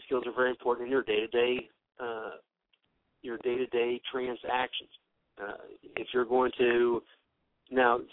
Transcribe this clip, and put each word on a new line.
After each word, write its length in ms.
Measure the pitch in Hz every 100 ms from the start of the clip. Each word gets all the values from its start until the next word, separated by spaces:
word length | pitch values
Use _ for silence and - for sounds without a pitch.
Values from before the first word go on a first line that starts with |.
| -
skills 200 | 127 120
are 80 |
very 160 | 113 127
important 380 | 120 127 120 120
in 40 |
your 120 | 131
day-to-day, 680 | 110 104 113 120 123 123 - _ _ -
uh, 320 | 120 110 110 - _ _ _ _ _ _ _ _
your 160 | 127 113
day-to-day 640 | 123 123 123 120 120 120 -
transactions. 800 | 131 127 120 - 123 127 - - - _ _ _ -
Uh, 160 | 101 - - - - -
if 100 | 110
you're 120 | 127 117
going 260 | 127 127 -
to, 460 | 123 120 120 117 - _ _ _ _ _ -
now, 300 | 131 120 120 -